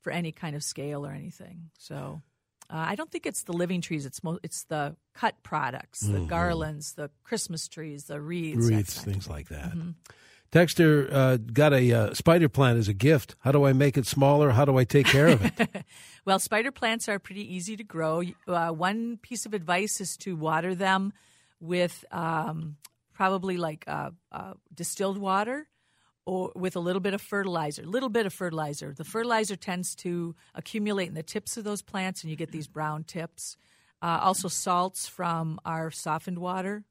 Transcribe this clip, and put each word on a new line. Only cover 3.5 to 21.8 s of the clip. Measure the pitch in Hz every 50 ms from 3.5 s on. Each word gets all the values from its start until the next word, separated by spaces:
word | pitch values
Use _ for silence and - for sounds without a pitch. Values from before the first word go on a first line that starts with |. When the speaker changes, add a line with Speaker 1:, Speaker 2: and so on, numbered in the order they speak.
| 175
Speaker 1:
living | 170 175 170 185 180 165
trees. | - 170 151 139
It's | 135 - - -
mo-, | 165 165 - _
it's | 160 - - -
the | _ 160 151 143 143 156 _ _ _ _
cut | - - 226 - _ _
products, | - - 151 143 127 120 131 - _ _ -
the | 107 104 101 101
Speaker 2:
Mm-hmm. | 87 80
Speaker 1:
garlands, | 170 170 170 175 170 165 156 156 156 147 151 - -
the | - 151 143 _ _ _
Christmas | - - 214 - - 175 160 - -
trees, | - - 160 156 147 143 147
the | - 143 147
wreaths, | 147 151 170 175 165 160 147 120 117
that | 117 110
Speaker 2:
Wreaths, | 107 101 - -
Speaker 1:
kind | - - 101
of | 101
Speaker 2:
things | 98 95
Speaker 1:
thing. | - 80
Speaker 2:
like | 76 71 -
that. | 80 73 73 85 -
Speaker 1:
Mm-hmm. | 170 82 175 165 _ _ - - _ _ - _ _ _ _
Speaker 2:
Texter, | - 160 175 160 - - 170 156 151 147 139 131 -
uh, | 139 131 131 127
got | 123 110 120 113 117 147 151 143
a, | 135 127 123 117
uh, | 117 110 101 -
spider | - - - 165 175 170 143
plant | - - 139 127 120 117
as | 113 98
a | 107
gift. | 95 107 139 160 139 - - - _
How | _ 131 135
do | 147 139
I | 139 135
make | 131 143 143 131 147
it | 123
smaller? | - - 135 135 139 143 147 151 143 120
How | 110 143
do | 139 135 131
I | 127
take | - - 147 135
care | - - 139 143 165
of | 165 120 98
it? | - - - 233 - _ 190 - _
Speaker 1:
<laughs> | - - - - - - _
Well, | - 190 190
spider | - - - 208 233 269 277
plants | - - 226 220 233 - -
are | 214 196
pretty | _ - 190 196 208 - 180
easy | 185 175 190 220 202
to | 220
grow. | 208 - 165 160 156 156 165 175 175 - _ _
Uh, | - 180 175 165 165
one | 165 156 175 185 202 226 233 233 240
piece | 220 _ - 247 220 -
of | 226 208
advice | 208 165 156 180 180 196 214 - -
is | 196 170 - -
to | - - 185
water | 160 151 156 160 156 165 185 185
them | 175 196 190 190 190 190 196 208 _ _ _ _ _ _ _ _ _
with, | 170 160 180 180